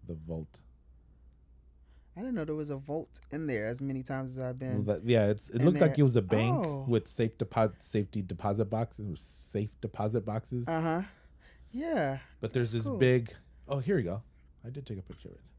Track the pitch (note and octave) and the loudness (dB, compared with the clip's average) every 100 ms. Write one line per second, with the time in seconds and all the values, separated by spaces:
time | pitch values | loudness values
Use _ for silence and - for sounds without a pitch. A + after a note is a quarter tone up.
0 | F2 E2 D#2+ E2 D#2 - - - - - | -10 -12 -8 -8 -8 -16 -20 -20 -20 -20
1 | - - - _ _ - - - - - | -20 -20 -20 _ _ -20 -20 -20 -20 -20
2 | _ - B3 A#3 D#3 D3+ D3 C#3 C#3 D3+ | _ -10 -4 -4 -2 -2 -4 -6 -4 -6
3 | - - - D3 D#3 A#2+ G#2+ B2 C#3 C3 | -6 -14 -10 -6 -2 -2 -2 -4 -4 -4
4 | B2+ C3+ C3 B2+ B2+ B2+ C3 G#2 G#2 G2+ | -4 -6 -6 -6 -6 -6 -4 -2 0 0
5 | A#2 A#2 G#2 G#2+ - A#2+ C#3+ - E3 C#3+ | 4 6 6 2 -2 4 6 8 4 6
6 | C#3 A#2 F#2+ A2 A2+ B2 F3 C#3+ C3 A#2 | 6 6 4 4 4 2 0 -2 2 2
7 | - - A2+ - A2+ - A2 - - G#2+ | 2 -2 -2 0 -2 2 2 2 -2 -2
8 | G2 G#2+ F#2 F2+ G#2+ G2+ G#2 A2 A#2 - | 0 -4 -4 -2 -2 0 0 0 -2 -6
9 | G#2 D#2 - - - - G#2+ - G#2+ - | -8 -6 -6 -8 -6 -4 -4 -6 -10 -2
10 | G#2+ A2+ G#2+ G#2+ - B2 B2 D#3+ E3 E3 | 0 0 -2 -6 -4 -6 -2 -2 0 -2
11 | G3+ - - - - - - A#3+ E4 D4+ | -4 -12 -20 -20 -20 -20 -12 -8 -2 0
12 | D3 C3+ - - A2 C3 A#2+ A2+ A2+ A#3 | 0 -4 -10 -8 -4 0 0 -2 -2 4
13 | B2+ B2+ A2+ - - - - C#3 C3+ G3 | 4 4 2 -12 -20 -20 -6 -4 0 0
14 | F2+ G2 - _ - - A#2 C3+ C3 G2+ | 0 -4 -8 _ -20 -18 -14 -14 -10 -10
15 | F#2 F2+ - - - | -10 -16 -18 -20 -20